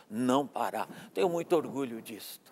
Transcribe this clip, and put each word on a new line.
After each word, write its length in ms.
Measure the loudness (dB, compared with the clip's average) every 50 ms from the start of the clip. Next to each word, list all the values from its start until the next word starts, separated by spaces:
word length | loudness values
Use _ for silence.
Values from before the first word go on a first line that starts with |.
| -18 _
não 380 | -4 0 2 4 4 4 4
parar. 420 | 2 -2 -2 -2 -2 0 -2 -4 -6 -8 -14 -16 -8
Tenho 160 | 0 0 2 2
muito 280 | 2 0 0 2 2
orgulho 480 | 2 2 0 -4 -4 -4 -4 -6 -10 -10
disso. 360 | -12 -14 -14 -14 -16 -18 -18 _ -20